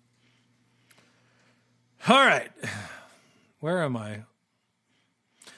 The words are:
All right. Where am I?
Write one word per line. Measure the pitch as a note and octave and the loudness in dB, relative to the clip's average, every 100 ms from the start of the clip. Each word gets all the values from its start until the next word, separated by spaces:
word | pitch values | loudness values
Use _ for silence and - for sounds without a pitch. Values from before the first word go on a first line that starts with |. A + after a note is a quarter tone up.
| _ _ _ _ _ _ _ _ _ _ _ _ _ _ _ _ _ _ _ _ - | _ _ _ _ _ _ _ _ _ _ _ _ _ _ _ _ _ _ _ _ 2
All | E3+ B3+ | 6 6
right. | C#3+ - - A#2+ G#2+ G2 - - - _ _ _ _ | 2 -2 -12 -12 -12 -14 -18 -20 -20 _ _ _ _
Where | D3+ F3+ | -4 -2
am | D3+ A#2+ | -2 -4
I? | G#2+ G#2+ G#2+ _ _ _ _ _ _ _ _ _ _ _ - | -8 -12 -16 _ _ _ _ _ _ _ _ _ _ _ -20